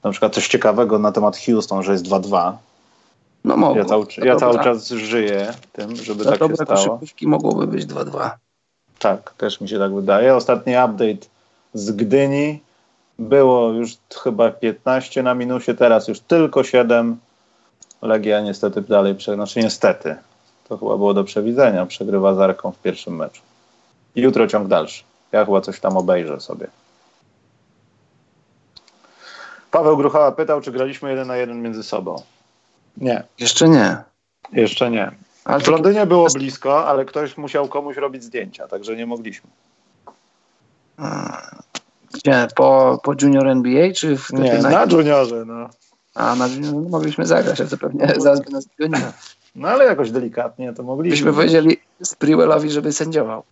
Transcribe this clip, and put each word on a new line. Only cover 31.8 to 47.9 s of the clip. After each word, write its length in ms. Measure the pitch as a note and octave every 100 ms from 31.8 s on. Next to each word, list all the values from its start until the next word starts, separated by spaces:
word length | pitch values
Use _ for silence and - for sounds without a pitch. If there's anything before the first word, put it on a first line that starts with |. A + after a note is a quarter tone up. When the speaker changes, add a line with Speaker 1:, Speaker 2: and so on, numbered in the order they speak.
Speaker 1:
sobą. 400 | G#2+ G#2+ F#2+ E2 - _ _ _ _ _ _ -
Nie. 220 | C3 A#2+ - -
Speaker 2:
Jeszcze 300 | A#2+ - D#3+
nie. 280 | D3+ G2 - - _ _ _ -
Speaker 1:
Jeszcze 380 | - A2 - B2
nie. 200 | A2+ G2 - _ _
Speaker 2:
Ale 160 | - C#3
Speaker 1:
W 40 |
Speaker 2:
to 60 | C#3
Speaker 1:
Londynie 360 | D#3+ E3+ G#3 G3
było 180 | F3
Speaker 2:
jest 140 | E3+ C#3
Speaker 1:
blisko, 480 | C3+ - C3+ C#3+ D#3
ale 180 | C#3
ktoś 320 | C3+ D3 D3 -
musiał 320 | C#3+ D3 C#3
komuś 280 | C#3+ C#3+ C3+
robić 280 | C#3 C3
zdjęcia, 440 | A#2 A#2+ G2 - -
także 280 | G2+ G2+ A2+
nie 100 | A#2
mogliśmy. 440 | A#2+ A2 G2 _ _ _ _ _ _ - _ _ _ _ _ _ _ _ _
Speaker 2:
A, 440 | C#3+ G2+ - - - - - - _ _ _
gdzie? 340 | - C#3+ B2+ A#2+ -
Po, 440 | C3+ C3+ C3 B2+
po 100 | - C#3+
Junior 260 | C#3+ C#3 C3+
N 140 | C3
B 60 | B2
A, 240 | C3 F3+
czy 220 | F#3 D#3+ C3+
w 140 | -
Speaker 1:
Nie, 260 | C3 C3 A#2
Speaker 2:
na 120 | C#3
Speaker 1:
na 140 | E3+
Juniorze, 600 | - E3+ D3 C#3+ B2+ A#2
no. 240 | A2+ A#2 A#2+ _ _ _ _
Speaker 2:
A, 220 | - A#2 A#2+
na 100 | B2+
Juniorze, 260 | C3 D3
no, 160 | D3 E3
mogliśmy 380 | E3 D#3 D3 E3
zagrać, 340 | E3 - D#3
ale 100 | D3+
to 80 | -
pewnie 360 | -